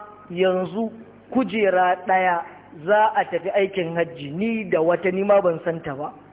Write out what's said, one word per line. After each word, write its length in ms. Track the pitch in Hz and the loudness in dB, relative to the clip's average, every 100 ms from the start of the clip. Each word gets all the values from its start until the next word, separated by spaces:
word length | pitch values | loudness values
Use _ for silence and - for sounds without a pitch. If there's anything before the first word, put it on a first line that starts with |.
| - - - | -18 -20 -8
yanzu 600 | 175 185 185 175 196 220 - - - - | 0 2 2 -2 -4 -6 -8 -20 -20 -4
kujera 640 | 247 190 220 196 180 180 180 - | -2 0 0 2 4 2 2 0
ɗaya 360 | 185 185 170 170 - - 165 165 | 2 2 0 -4 -14 -20 -8 2
za 260 | 208 220 202 | 4 4 2
a 80 | |
tafi 260 | - 170 196 | -2 -4 -2
aikin 440 | 202 190 190 165 170 | 0 0 -2 -2 -2
hajji, 340 | 165 139 143 | -4 -6 -10
ni 340 | 165 226 220 185 | -4 -2 -2 0
da 80 | 170 | 2
wata, 300 | 165 170 190 | 2 2 0
ni 120 | 190 | 0
ma 160 | 202 202 | 4 4
ban 200 | 180 160 | 4 0
san 160 | 170 165 | -4 -6
ta 120 | 156 | -8
ba. 180 | 135 147 - - | -10 -10 -14 -20